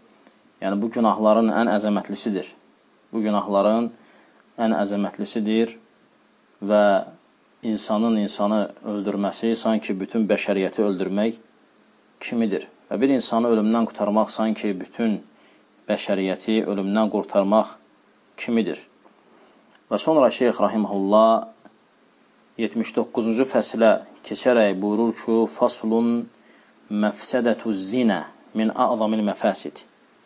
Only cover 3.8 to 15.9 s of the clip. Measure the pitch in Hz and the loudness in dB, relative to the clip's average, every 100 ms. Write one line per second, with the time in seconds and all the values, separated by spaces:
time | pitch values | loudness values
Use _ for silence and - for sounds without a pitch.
3.8 | 117 - _ - _ _ _ - 113 92 | -2 -8 _ -20 _ _ _ -4 0 0
4.8 | 101 101 98 - 101 117 107 110 113 - | 0 -2 -4 -4 -6 -4 0 0 0 -4
5.8 | _ _ _ _ _ _ _ - 101 104 | _ _ _ _ _ _ _ -10 0 4
6.8 | 104 95 - - _ _ _ _ 120 107 | 4 2 -2 -14 _ _ _ _ -6 -2
7.8 | - 107 117 110 101 - 104 107 101 - | 0 0 0 0 0 0 0 0 -2 -6
8.8 | - 104 101 101 98 - 117 113 113 110 | -8 -6 -4 -2 -2 -2 0 0 0 0
9.8 | - 95 92 117 104 101 - 98 92 - | -2 -6 -4 -2 0 0 0 -2 -2 -2
10.8 | 101 92 95 98 113 113 - _ _ _ | -2 -2 -2 -2 -2 -4 -14 _ _ _
11.8 | _ _ _ - - 120 113 87 - _ | _ _ _ -14 -8 -2 -2 -2 -8 _
12.8 | - 104 135 135 - 113 117 110 107 113 | -10 -2 0 2 0 0 2 2 2 0
13.8 | 113 - 104 107 104 - 110 107 107 92 | 0 -4 -2 0 0 0 -2 -2 -4 -6
14.8 | 92 - 113 98 - _ _ _ _ _ | -8 -4 -2 -2 -6 _ _ _ _ _
15.8 | - | -4